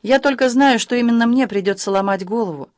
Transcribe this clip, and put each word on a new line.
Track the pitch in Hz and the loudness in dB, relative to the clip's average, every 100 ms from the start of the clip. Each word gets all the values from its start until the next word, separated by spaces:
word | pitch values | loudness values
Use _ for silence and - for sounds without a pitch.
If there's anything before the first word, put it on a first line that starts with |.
Я | 208 269 | 2 0
только | 277 262 254 | 2 0 0
знаю, | 240 277 233 | 4 4 2
что | - | 0
именно | 247 240 233 233 | -2 2 2 2
мне | 247 254 | 2 0
придется | 202 190 196 - | -2 -2 -4 -2
ломать | 196 196 196 | -2 0 -4
голову. | 185 233 208 147 135 | -4 -4 -4 -8 -14